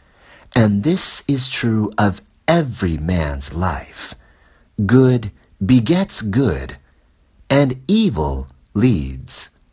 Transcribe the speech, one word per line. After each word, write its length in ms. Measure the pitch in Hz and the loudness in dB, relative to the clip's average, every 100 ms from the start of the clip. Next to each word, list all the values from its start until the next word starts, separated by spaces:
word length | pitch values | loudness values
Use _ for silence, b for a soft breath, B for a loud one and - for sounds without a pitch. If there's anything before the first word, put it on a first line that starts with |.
| b b b b b | b b b b b
And 300 | - 107 101 | 2 2 2
this 400 | 143 185 - - - | 0 0 0 -2 -2
is 220 | 135 127 | -2 -2
true 420 | - 117 110 107 - | -2 0 0 -2 0
of 240 | 104 90 - _ - | 0 0 -12 _ 0
every 500 | 170 139 101 90 76 | 0 0 -2 -2 -2
man's 540 | 78 90 76 69 67 | -2 -2 -2 -6 -8
life. 600 | 78 90 73 - - - - b b b b b - 101 | -4 -4 -4 -10 -16 -16 -18 b b b b b -4 4
Good 460 | 127 127 123 104 b b _ | 6 6 2 -2 b b _
begets 640 | 95 127 107 180 196 - | 2 4 4 0 0 -4
good, 560 | 110 107 127 69 67 - _ _ _ _ _ _ - | -2 0 0 -2 -6 -14 _ _ _ _ _ _ 0
and 280 | 139 139 127 - | 2 2 -2 0
evil 600 | 214 208 92 73 67 67 _ _ | 2 2 0 -4 -4 -8 _ _
leads 760 | 104 127 90 67 65 - - - _ _ | 0 2 2 -4 -10 -8 -8 -10 _ _